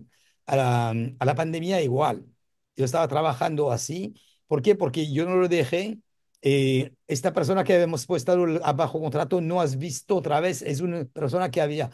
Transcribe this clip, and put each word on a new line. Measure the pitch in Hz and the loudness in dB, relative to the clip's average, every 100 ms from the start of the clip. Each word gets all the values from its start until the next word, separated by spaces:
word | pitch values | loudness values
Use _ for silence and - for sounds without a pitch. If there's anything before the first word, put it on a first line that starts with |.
| - _ _ _ - | -10 _ _ _ -2
a | 139 | 0
la, | 127 120 117 113 117 123 | 2 2 0 -2 -4 -2
a | 131 | 0
la | 135 | 0
pandemia | 165 165 170 190 | -2 -4 -2 0
igual. | 139 127 147 101 - _ _ _ _ - | 0 2 0 -2 -10 _ _ _ _ -4
Yo | 131 | 0
estaba | 165 160 | 0 0
trabajando | 139 160 127 170 151 143 | 0 0 0 -2 0 0
así. | 120 - 170 208 - _ _ _ | -2 -4 -8 -10 -14 _ _ _
¿Por | 147 | 2
qué? | 123 190 | 4 4
Porque | 160 131 151 | 2 -2 -2
yo | 143 175 | 0 2
no | 185 | 2
lo | 180 | 4
dejé. | 170 127 175 208 220 _ _ _ _ | 2 2 0 -2 -8 _ _ _ _
Eh, | 139 139 131 131 127 - - | 2 2 2 2 -2 -8 -6
esta | 139 180 | -4 -2
persona | - 127 190 | 0 2 2
que | 185 | 4
habíamos | 180 170 156 - | 4 4 0 -2
puesto | 170 131 | -2 2
al-, | 180 175 160 | 2 2 0
a | 156 | 0
bajo | 139 147 156 | 0 -2 -2
contrato | 156 147 160 180 | -4 -4 -2 -2
no | 160 180 | 0 0
has | 160 131 | 0 -2
visto | 170 131 - 190 | -8 -10 -2 -2
otra | 151 147 | 0 0
vez. | 180 127 | 0 -4
Es | - 135 | -6 -4
una | 175 170 131 | -4 -6 -8
persona | - 143 175 185 | -6 -4 -2 -2
que | 170 | 0
había, | 147 151 131 | -2 -2 -6